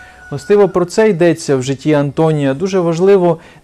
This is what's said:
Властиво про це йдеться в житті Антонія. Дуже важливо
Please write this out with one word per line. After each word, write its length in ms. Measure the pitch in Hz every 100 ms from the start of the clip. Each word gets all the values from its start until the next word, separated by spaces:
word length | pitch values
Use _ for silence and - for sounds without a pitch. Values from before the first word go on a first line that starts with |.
| - - -
Властиво 400 | 139 - 208 190
про 160 | 185 175
це 240 | - 220
йдеться 460 | 170 175 160 - 135
в 80 |
житті 300 | 127 135 151
Антонія. 600 | 147 143 139 160 156 139
Дуже 260 | 139 190 190
важливо 600 | 170 165 190 202 175 165 - -